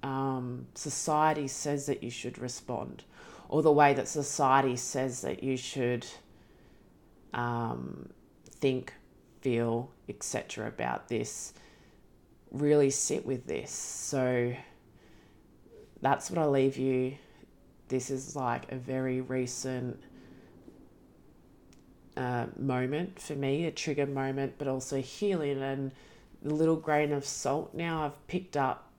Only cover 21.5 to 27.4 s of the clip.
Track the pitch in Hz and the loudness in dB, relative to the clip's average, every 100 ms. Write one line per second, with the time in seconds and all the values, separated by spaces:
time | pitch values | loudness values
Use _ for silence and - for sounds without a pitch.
21.5 | - - - - - - - 127 120 117 | -20 -20 -20 -20 -20 -12 -4 -2 0 -2
22.5 | - 135 127 127 147 180 185 - 143 135 | -4 -2 0 0 0 -4 -6 -8 -2 0
23.5 | 139 165 160 - 143 139 135 135 135 139 | 0 0 -2 -2 0 0 0 -2 0 -2
24.5 | - 139 131 127 139 135 - 208 185 147 | -2 -2 -2 -2 -4 -4 -2 0 2 0
25.5 | 139 135 135 135 - - - - - - | -2 -2 -2 -4 -6 -20 -20 -20 -10 -4
26.5 | 151 160 160 160 151 147 143 139 - | 2 4 4 2 2 4 0 -2 -4